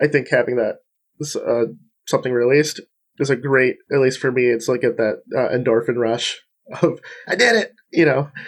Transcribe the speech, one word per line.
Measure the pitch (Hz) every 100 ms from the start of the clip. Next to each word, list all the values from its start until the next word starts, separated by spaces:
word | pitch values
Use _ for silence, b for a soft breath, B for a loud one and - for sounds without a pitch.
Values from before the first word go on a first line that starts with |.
I | 147
think | 147 127
having | 123 123 123
that, | 107 - _ _ _ - 147 - 101
uh, | 120 113 - _ _ -
something | 135 131
released | 123 120 143 151 - - _ _ -
is | 131
a | 127
great, | 139 135 127 - _
at | 139
least | 131 131
for | 135
me, | 127 123
it's | 113 117
like | 123
at | 123 117
that, | 110 - - 120
uh, | 123 127
endorphin | 123 113 117 120
rush | 117 120 - - _ _ - -
of, | 165 - B B -
"I | -
did | 240 226
it," | - - _
you | - 156
know? | 135 147 B